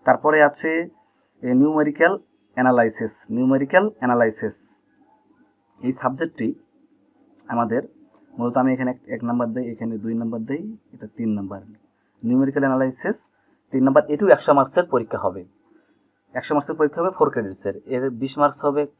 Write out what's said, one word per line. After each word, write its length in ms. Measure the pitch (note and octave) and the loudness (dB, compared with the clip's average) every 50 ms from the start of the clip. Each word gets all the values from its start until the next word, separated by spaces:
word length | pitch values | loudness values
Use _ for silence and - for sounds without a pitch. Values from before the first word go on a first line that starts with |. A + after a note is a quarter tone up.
| _ | _
তারপরে 380 | - B2+ - - D3+ D#3 D#3 | 2 0 2 2 2 4 6
আছে, 460 | D3+ D3 D3 - - D#3+ D#3+ E3 E3+ E3+ _ _ _ _ _ _ _ _ _ _ | 4 4 4 -2 -4 -2 -2 -2 -4 -6 _ _ _ _ _ _ _ _ _ _
এ, 120 | - B2 B2+ | -2 0 4
নিউমেরিক্যাল 640 | B2+ C#3 D3+ D#3 D3+ D3+ D3 C#3+ - D#3+ F3 G3 G3+ _ _ _ _ _ _ _ | 4 4 4 4 2 0 0 2 2 2 2 2 0 _ _ _ _ _ _ _
অ্যানালাইসিস। 560 | - B2+ B2+ B2+ A#2+ A#2 A2+ A2 - A#2 A2 - _ _ - | 0 2 4 4 4 2 2 0 -6 -8 -8 -8 _ _ -8
নিউমেরিক্যাল 600 | A2 A#2+ B2+ C3 C3+ C3+ C#3 C3+ - F#3 G3+ G#3+ G#3 _ | -4 -2 0 2 2 0 0 2 2 2 2 2 -4 _
অ্যানালাইসিস 560 | B2+ B2 B2 A#2+ A#2 A2+ G#2+ - - G#2 G2 _ _ _ _ _ _ _ _ _ _ _ _ _ _ _ _ _ _ _ _ _ _ _ _ _ | -2 0 2 2 2 0 0 -4 -8 -8 -8 _ _ _ _ _ _ _ _ _ _ _ _ _ _ _ _ _ _ _ _ _ _ _ _ _
এই 100 | C3 B2 | -4 -4
সাবজেক্টটি 600 | B2+ - - B2+ C3+ C3+ E3 E3+ - - A#2 - - - _ _ _ _ _ _ _ _ _ _ _ _ _ _ _ _ _ - | -4 -2 -4 -4 -2 -2 -8 -8 -6 -6 -6 -6 -6 -8 _ _ _ _ _ _ _ _ _ _ _ _ _ _ _ _ _ -8
আমাদের 340 | B2 A#2+ A#2 G#2+ - - - - _ _ - _ _ _ _ _ - - | -4 -4 -2 0 -2 -4 -4 -6 _ _ -20 _ _ _ _ _ -10 -6
মূলত, 180 | A#2+ B2 A#2+ | -4 -2 0
আমি 160 | C3 B2+ C3 | 2 2 2
এখানে 180 | C3 B2+ C3 B2+ | 0 0 -2 -4
এক, 100 | B2 - _ | -6 -8 _
এক 180 | - B2 A2+ A#2+ | -12 -10 -8 -4
নাম্বার 280 | A#2 A#2+ B2 A#2+ A2+ | -4 -2 -2 -2 -2
দেই, 200 | A2+ B2+ B2+ A#2 | -4 -6 -6 -8
এখানে 260 | A2+ A2 A#2 A2+ A2+ G#2+ | -8 -8 -8 -8 -8 -6
দুই 160 | G2+ A2+ A#2 | -6 -4 -4
নাম্বার 260 | A#2 A#2 A2+ A#2 A2+ | -4 -4 -4 -6 -8
দেই, 360 | A2 A#2+ C3+ D#3 G3 G#3+ A3+ G#3 _ _ | -6 -6 -8 -8 -8 -12 -14 -16 _ _
এটা 140 | - - - G#2+ _ | -20 -20 -20 -20 _
তিন 160 | - A#2 A2 | -6 -4 -2
নাম্বার। 280 | G#2+ G#2 G2 F#2+ G2 F#2+ G2 G#2 G#2+ _ _ _ _ _ _ _ _ _ - | -2 -2 -4 -8 -10 -14 -16 -20 -20 _ _ _ _ _ _ _ _ _ -2
নিউমেরিক্যাল 380 | A#2 B2 C3 C#3 C3+ C3+ C#3+ | 0 2 2 2 2 0 0
অ্যানালাইসিস 540 | C#3 C3+ C3 C3 C3+ C3 B2+ - - F3+ - - _ _ _ _ _ _ _ _ _ _ | 0 0 2 0 0 -2 -2 -6 -6 -6 -6 -6 _ _ _ _ _ _ _ _ _ _
তিন 140 | - C3 B2+ | -2 2 2
নাম্বার, 260 | C3+ C3+ D3+ - - | 4 4 4 4 2
এটিও 180 | D3+ D3 G#3 F#3+ | -2 0 6 6
একশো 260 | D#3 - - - D3 | 6 6 6 4 4
মার্কসের 300 | C#3 C3 A2+ - F3+ F3 | 4 4 2 2 0 0
পরীক্ষা 340 | F3 - B2 A2+ - - G2+ | 2 0 -2 -2 -2 -6 -4
হবে। 260 | G2+ G2 F#2 G2 F2 - _ _ _ _ _ _ _ _ _ _ _ _ _ _ _ _ | -4 -4 -4 -6 -16 -18 _ _ _ _ _ _ _ _ _ _ _ _ _ _ _ _
একশো 220 | _ B2+ - - D#3 | _ -10 -6 -2 -2
মার্কসের 220 | D3 - - D#3+ | -2 -2 -4 -2
পরীক্ষা 260 | D#3 D#3 D3 D3 E3 | 0 0 0 0 -2
হবে, 80 | E3+ F#3 | -2 -2
ফোর 200 | F#3+ - D#3 C#3+ | 0 0 0 0
ক্রেডিটসের। 440 | C#3 B2+ A2 G2 F#2+ - - G2+ F#2+ - _ | 0 -4 -6 -6 -10 -8 -8 -8 -8 -8 _
এর 260 | - C3 B2 B2+ C3+ | -6 -4 -4 -4 -4
বিশ 280 | B2 A2+ C3 C3+ - D3 | -4 -6 -8 -8 -2 0
মার্কস 260 | D3 C#3+ C#3+ - - | 0 0 0 0 -2
হবে 220 | D3 C#3 D3 D3 C#3+ _ _ | -2 0 0 -4 -4 _ _